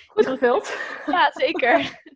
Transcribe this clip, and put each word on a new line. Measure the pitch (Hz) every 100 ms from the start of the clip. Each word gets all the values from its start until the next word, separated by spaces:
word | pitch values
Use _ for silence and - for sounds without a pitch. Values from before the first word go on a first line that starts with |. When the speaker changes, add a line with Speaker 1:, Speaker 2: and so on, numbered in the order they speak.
| -
Speaker 1:
Goed | - -
gevuld. | 262 240 262 - - - - -
Speaker 2:
Ja, | 349 302
zeker. | 330 277 - 247 285 269 - -